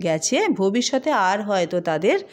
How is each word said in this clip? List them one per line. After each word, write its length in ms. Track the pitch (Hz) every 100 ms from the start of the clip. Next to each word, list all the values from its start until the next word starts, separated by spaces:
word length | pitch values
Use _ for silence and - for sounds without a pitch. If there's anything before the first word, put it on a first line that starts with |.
গেছে, 460 | 180 156 - 277 415
ভবিষ্যতে 640 | - 196 226 240 269 311
আর 300 | 254 185 202
হয়তো 380 | 208 196 170 180
তাদের 360 | 175 156 185 392 -